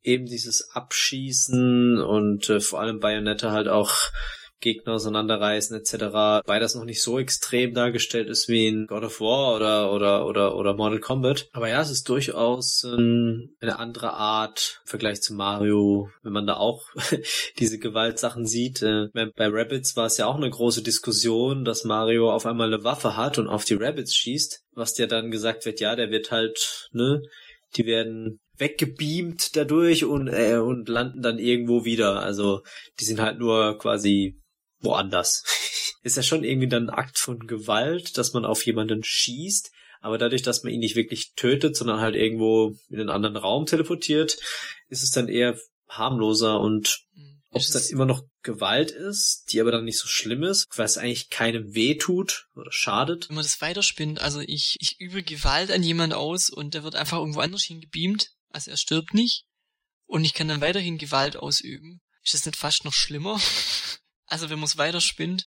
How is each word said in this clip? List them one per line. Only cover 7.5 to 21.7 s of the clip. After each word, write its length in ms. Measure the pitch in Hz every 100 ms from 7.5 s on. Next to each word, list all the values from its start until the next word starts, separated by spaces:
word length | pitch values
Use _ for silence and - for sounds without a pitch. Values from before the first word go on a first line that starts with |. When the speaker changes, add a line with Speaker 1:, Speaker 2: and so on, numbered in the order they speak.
| 123 123
Speaker 1:
dargestellt 540 | 120 123 117 - 117 107
ist 180 | - -
wie 200 | 117 110
in 200 | 110 107
God 160 | 107
of 180 | 110 -
War 340 | 110 131 135 110
oder, 380 | 107 107 101
oder, 320 | 101 101 101 82
oder, 300 | 104 101 95
oder 180 | 98
Mortal 260 | 101 107 107
Kombat. 500 | - 131 127 143 -
Aber 160 | 123 117
ja, 120 | 127
es 100 | 156
ist 180 | 131 -
durchaus, 760 | 123 - - 117 123 123 -
ähm, 720 | 123 120 117 117 117 113 - _
eine 200 | 117 -
andere 340 | 117 117 117
Art 680 | - 107 110 110 - - -
im 60 | -
Vergleich 320 | 104 107 101
zu 120 | -
Mario, 760 | 104 98 104 104 104 101 101 101 _
wenn 100 | 113
man 140 | 104 101
da 80 | -
auch 260 | 107 - - -
<laughs> 640 | - 147 - - - -
diese 200 | 117 107
Gewaltsachen 680 | 117 110 113 110 120 117 110
sieht. 360 | 117 127 131
Äh, 260 | 107 107 107
bei, 140 | 113 110
bei 200 | - 107
Rabbids 480 | 107 113 135 131 -
war 100 | 113
es 120 | -
ja 80 | 110
auch 100 | 143
eine 140 | 135
große 320 | 120 120 113
Diskussion, 840 | 110 113 - 104 113 113 127 135
dass 200 | 120